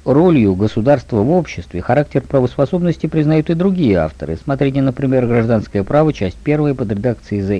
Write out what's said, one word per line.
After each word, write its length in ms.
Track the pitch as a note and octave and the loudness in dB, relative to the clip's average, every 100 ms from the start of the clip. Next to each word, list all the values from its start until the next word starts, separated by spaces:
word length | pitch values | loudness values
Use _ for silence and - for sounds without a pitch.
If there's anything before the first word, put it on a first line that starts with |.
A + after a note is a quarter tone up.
| - | 0
ролью 480 | C3+ F3+ D3+ G#2 | 2 4 4 4
государства 640 | F#2 G#2+ A#2 A#2 C#3+ - A2 | 2 0 0 2 0 0 0
в 120 | A#2 | 2
обществе 520 | F3+ D3+ - - F2 | 0 -2 -8 -10 -8
характер 400 | - C#3+ D3 C#3 | -2 -2 0 -4
правоспособности 840 | - C#3 B2+ - C#3 F3+ F3 D#3 D#3 | 0 0 0 -2 -2 0 -2 -2 -4
признают 440 | D#3+ D3+ D#3 D3+ | -2 2 0 0
и 40 | |
другие 440 | E3+ F#3+ F#3 C3+ F#2 | 0 0 0 2 2
авторы. 400 | D#2 - D2+ E2 | 0 -4 -8 -8
Смотрите, 380 | - C#3 C#3+ C3+ | -6 -2 0 0
например, 460 | C3+ B2+ C#3 C3 A#2+ | -2 -2 0 0 2
«Гражданское 580 | A#2+ A2+ A2 - G2+ | 0 2 0 -2 -4
право», 300 | G2 D3 D#3 | 0 2 0
часть 240 | - F#2 - | 0 -6 -4
первая, 300 | D3+ D3+ D3 | -2 0 0
под 180 | B2+ A2 | -2 -4
редакцией 520 | G2+ A#2+ A2 - G#2 | -2 -2 -4 -6 -4
З 160 | G2 | -2